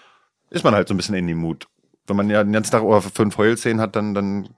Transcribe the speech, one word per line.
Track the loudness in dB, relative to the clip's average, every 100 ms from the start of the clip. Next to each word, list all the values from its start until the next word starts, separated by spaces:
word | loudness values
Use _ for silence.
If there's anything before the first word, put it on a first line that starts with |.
| _ _ _ _ _
ist | -2
man | 2
halt | 2 2
so |
ein | -2
bisschen | -2
in | -4 -2
dem | -2
Mood. | -4 -6 -12 _ _ _ -6
Wenn | -2
man | 0
ja | 2
den | 2
ganzen | 0 0
Tag | 0
über | 4 2
fünf | 2 -2 -2 2
Heulszenen | 2 2 -2 -2
hat, | -2
dann, | -4 -4
dann | -2 -2 -4 -8